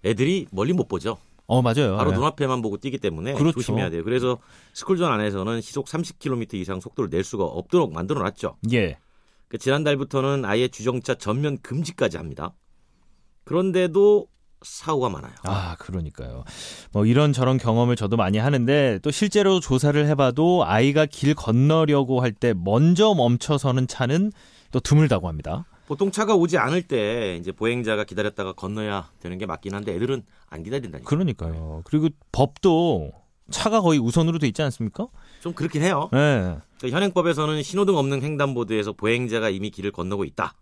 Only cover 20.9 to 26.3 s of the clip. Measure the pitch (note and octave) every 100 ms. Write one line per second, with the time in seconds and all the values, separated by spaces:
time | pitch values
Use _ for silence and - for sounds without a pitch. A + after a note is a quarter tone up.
20.9 | C#3+ D#3 - C#3 D3 - A2+ C#3 D#3+ D#3
21.9 | D3 B2+ B2+ B2+ G#2 A#2+ G2+ F2 A2 D#3
22.9 | F3 G#3+ F#3+ A#2+ B2 - C#3+ C#3 B2+ B2+
23.9 | - B2 D#3 G#3 - - - _ C3 -
24.9 | D3 D3+ G#2+ F2 D#2 D2 G2 F3 _ _
25.9 | C#3+ G3 F#3+ G#3+